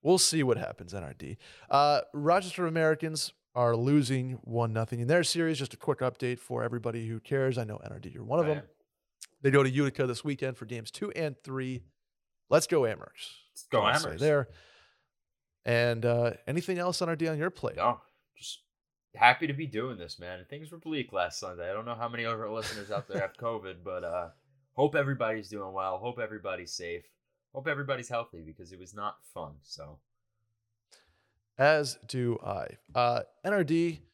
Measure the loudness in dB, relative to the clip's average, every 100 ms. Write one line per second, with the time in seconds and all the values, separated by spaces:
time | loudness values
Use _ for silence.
0 | 6 6 6 4 2 2 0 -10 -12 -10
1 | -10 -12 -12 -12 -14 -20 2 4 6 4
2 | 0 -2 2 2 2 -2 0 4 4 2
3 | -2 -4 -6 _ _ 2 2 4 4 4
4 | 4 0 -2 -8 -4 -2 0 0 -2 -2
5 | 2 4 4 2 0 0 -4 -6 -2 0
6 | 0 -2 -4 -4 -6 -4 -2 -2 -4 -6
7 | -6 -8 -2 0 2 0 -4 -8 -12 -12
8 | -14 -12 -2 0 2 0 -4 _ _ _
9 | _ _ -20 _ 4 6 6 4 2 2
10 | -2 0 -4 -4 -4 -6 -10 -10 -10 -8
11 | -6 -4 -4 -6 -8 -6 -4 -6 -10 _
12 | _ _ _ _ _ 4 6 4 4 0
13 | -10 -16 -18 -18 _ -20 0 2 4 4
14 | 2 0 4 4 2 -10 -20 -20 _ _
15 | _ _ _ _ _ _ 0 2 2 2
16 | 2 2 2 -2 -4 -4 -2 -2 -2 -2
17 | -2 -2 -2 0 -4 -2 -6 0 0 0
18 | _ _ _ _ -14 -14 _ _ _ _
19 | _ 6 6 6 0 -4 -4 -4 -6 -8
20 | -12 -12 -12 -12 -14 -16 -16 -14 -6 -6
21 | -4 -2 -2 -4 -10 -8 -6 -6 -6 -6
22 | -6 -4 -4 -4 -4 -6 -6 -8 -6 -6
23 | -4 -4 -4 -4 -6 -4 -8 -10 -8 -6
24 | -4 -4 -6 _ _ _ _ 0 2 2
25 | 0 0 0 -2 -6 -10 -6 -4 -2 -2
26 | -6 -6 -6 -6 -6 -8 -8 -10 -8 -8
27 | -10 _ _ _ _ -8 -4 -4 -2 -4
28 | -2 -4 -4 -12 -16 -18 -18 -18 -16 -8
29 | -8 -8 -16 -12 -12 -12 _ -16 -16 -18
30 | _ _ _ _ _ _ _ _ _ _
31 | _ _ _ _ _ 4 6 6 2 -6
32 | -6 -2 0 -2 -4 -6 -6 -12 _ 2
33 | 2 2 -4 _ 0 0 2 2 0 -2
34 | -16